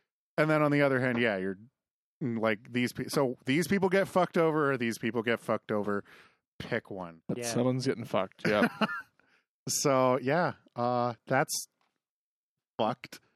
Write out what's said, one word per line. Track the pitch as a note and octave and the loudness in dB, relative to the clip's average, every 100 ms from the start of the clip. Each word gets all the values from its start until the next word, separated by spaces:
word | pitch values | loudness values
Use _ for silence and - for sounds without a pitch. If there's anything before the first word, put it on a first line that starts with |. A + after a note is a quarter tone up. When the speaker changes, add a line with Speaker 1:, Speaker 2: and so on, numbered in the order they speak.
| _ _ _ - | _ _ _ 0
Speaker 1:
And | D#3 | 2
then | D#3 | 4
on | D3 | 4
the | C#3+ | 4
other | C#3+ C3 | 2 2
hand, | B2+ A#2 | 0 0
yeah, | A#2+ G2 | 0 0
you're, | F#2+ F#2+ A#2 _ _ _ _ - | -2 -6 -12 _ _ _ _ -8
mm, | B2+ A#2 | -6 0
like, | A2 G#2+ A#2+ | 0 0 -2
these | A#2+ B2 | -2 -2
pe-, | B2 - | -4 -4
so | D#3 C3+ B2+ | 0 0 -2
these | - D3 D#3 | -2 0 2
people | G3+ F#3 | 2 2
get | G3 F#3 | 2 2
fucked | F#3 F3 F3 | 2 2 2
over | D#3+ D3+ C#3+ | 2 2 0
or | C3 | 0
these | A#2 G#2+ | -2 -2
people | A#2 A#2 | -4 -2
get | A2+ A2+ | -2 -2
fucked | - A2 - | -2 -4 -2
over. | G#2+ G2+ G2+ - - - _ _ - | -4 -2 -4 -6 -16 -20 _ _ -16
Pick | - A#2 - | -6 -6 -6
one. | G2 F2 E2 - | -12 -12 -12 -10
Speaker 2:
But | - | -8
Speaker 3:
Yeah. | |
Speaker 2:
someone's | A#2+ A#2 B2 B2+ B2+ | -4 -2 0 0 -2
getting | - | -4
fucked. | A2+ G#2 F#2+ - - | -4 -4 -4 -4 0
Yeah. | G#2 - - | 2 0 0
Speaker 1:
<laughs> | G#3+ - - _ _ _ _ _ - | -4 -4 -14 _ _ _ _ _ -6
So, | - D3 C3 C3 B2+ | -2 2 4 4 2
yeah, | B2+ D#3+ D#3+ - _ - | 0 0 0 -4 _ -4
uh, | A#2+ B2 A#2+ A2+ - | -2 0 -2 -4 -2
that's | C3+ - - - _ _ _ _ _ _ _ _ _ _ - | 0 0 -4 -10 _ _ _ _ _ _ _ _ _ _ -4
fucked. | A2 B2+ - - _ | -4 -4 -10 -20 _